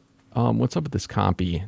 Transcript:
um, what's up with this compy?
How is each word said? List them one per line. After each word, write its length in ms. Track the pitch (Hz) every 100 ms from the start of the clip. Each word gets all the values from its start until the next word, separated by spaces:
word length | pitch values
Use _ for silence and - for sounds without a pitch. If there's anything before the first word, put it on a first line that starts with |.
| _ _ _
um, 240 | 120 117 113
what's 180 | 123 180
up 60 |
with 100 | 151
this 140 | 107 -
compy? 560 | - 101 90 90 85